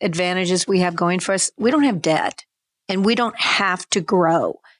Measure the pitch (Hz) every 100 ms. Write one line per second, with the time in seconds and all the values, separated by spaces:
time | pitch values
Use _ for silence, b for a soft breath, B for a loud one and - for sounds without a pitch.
0 | 202 165 180 185 180 185 - 190 180 170
1 | 175 185 - 190 - - 233 294 277 185
2 | 156 156 - - - _ _ _ - 190
3 | 202 233 233 - - - 196 180 - 202
4 | 160 185 165 165 92 - b b